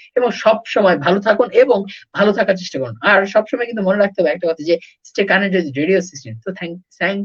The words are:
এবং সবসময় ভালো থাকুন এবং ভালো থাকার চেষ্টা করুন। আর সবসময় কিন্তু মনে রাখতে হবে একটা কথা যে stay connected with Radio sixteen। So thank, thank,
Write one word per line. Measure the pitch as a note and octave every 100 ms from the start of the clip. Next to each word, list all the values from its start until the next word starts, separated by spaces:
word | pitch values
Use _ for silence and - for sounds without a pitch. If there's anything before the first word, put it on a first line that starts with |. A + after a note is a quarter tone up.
| - -
এবং | B3
সবসময় | - G#3+ G#3+ - A3+ G3 D#3+
ভালো | D3 G3+
থাকুন | G#3 G3+ A#3+
এবং | - C#4+ G#3 G3 - _
ভালো | - G#3
থাকার | G3+ G3+ F#3
চেষ্টা | F3+ C#3
করুন। | B2 A2+
আর | - - G3
সবসময় | G#3+ G#3+ A#3+ A#3+
কিন্তু | A3
মনে | F#3+ G3+
রাখতে | G3 G3
হবে | D#3+
একটা | E3+ F3
কথা | E3
যে | D3+ E3+ - _ -
stay | - G3
connected | F#3+ G3+ F#3 D#3
with | C3
Radio | D#3+ F#3+
sixteen। | F3 C#3 A#2 A2+
So | G3 F#3
thank, | F3 F3 _ -
thank, | F3+ G3